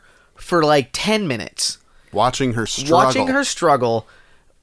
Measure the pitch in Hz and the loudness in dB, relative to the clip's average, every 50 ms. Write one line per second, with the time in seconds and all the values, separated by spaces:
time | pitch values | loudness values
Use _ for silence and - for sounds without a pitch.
0 | _ _ _ _ _ _ _ - - - 180 170 156 147 151 147 127 - - - | _ _ _ _ _ _ _ -18 -8 -2 0 2 4 4 4 2 2 0 -6 -6
1 | - 190 220 214 208 160 123 107 87 - - - - - - - _ _ _ _ | -2 0 0 0 0 -2 -4 -6 -6 -10 -8 -8 -8 -8 -8 -10 _ _ _ _
2 | _ _ - 101 110 127 - - 135 127 110 117 110 - - - 135 147 165 175 | _ _ -2 0 0 0 0 0 -2 -2 -2 -2 -4 -6 -6 -6 -2 2 2 4
3 | - - - 262 262 262 262 277 277 - - - 175 165 160 - 123 120 117 113 | 4 4 2 0 0 0 0 -2 -2 -2 -4 -2 2 2 2 2 2 0 -2 -2
4 | - _ - - - _ _ _ _ _ _ _ | -4 _ -20 -20 -20 _ _ _ _ _ _ _